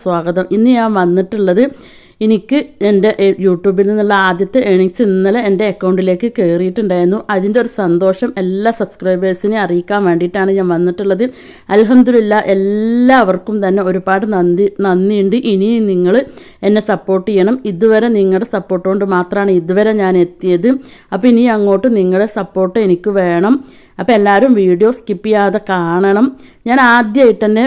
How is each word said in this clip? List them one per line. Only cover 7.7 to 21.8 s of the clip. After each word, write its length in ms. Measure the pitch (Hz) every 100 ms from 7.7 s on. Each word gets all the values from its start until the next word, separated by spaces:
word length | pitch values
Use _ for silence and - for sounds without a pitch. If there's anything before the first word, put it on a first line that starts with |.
| -
സന്തോഷം 520 | 185 170 190 190 247 202
എല്ലാ 300 | 185 190 220 226
സബ്സ്ക്രൈബേഴ്സിനെ 800 | 185 - 180 180 190 185 208 220 185
അറിയിക്കാൻ 360 | 175 175 208 190
വേണ്ടിയിട്ടാണ് 480 | 170 175 196 190 196
ഞാൻ 100 | 180 170
വന്നിട്ടുള്ളത്. 500 | 180 180 196 185 254 - - - - 202
അൽഹംദുലില്ലാ, 640 | 220 254 240 240 214 208 - 190
എല്ലാവർക്കും 1000 | 196 208 220 240 247 262 202 185 - 214 196
തന്നെ 180 | 196 185
ഒരുപാട് 360 | 185 190 190 214 196
നന്ദി, 320 | 175 175 202 - 196
നന്ദിയുണ്ട്. 500 | 180 190 208 196 233 233
ഇനിയും 340 | 190 202 233 208
നിങ്ങൾ 240 | 185 180 226 277 - - - 196
എന്നെ 160 | 208 214
സപ്പോർട്ട് 360 | 185 - 190 185
ചെയ്യണം. 260 | 196 190 254 208
ഇതുവരെ 360 | 170 220 220 240 214
നിങ്ങളുടെ 300 | 190 190 185 196
സപ്പോർട്ട് 320 | - 185 190
കൊണ്ട് 160 | 196 196 185
മാത്രമാണ് 360 | 180 202 196 180
ഇതുവരെ 300 | 165 185 220 214
ഞാൻ 120 | 190 185 175
എത്തിയത്. 440 | - 185 175 220 269 - - -
അപ്പോൾ 160 | 190 247
ഇനി 120 | 233 247 220
അങ്ങോട്ട് 320 | 202 196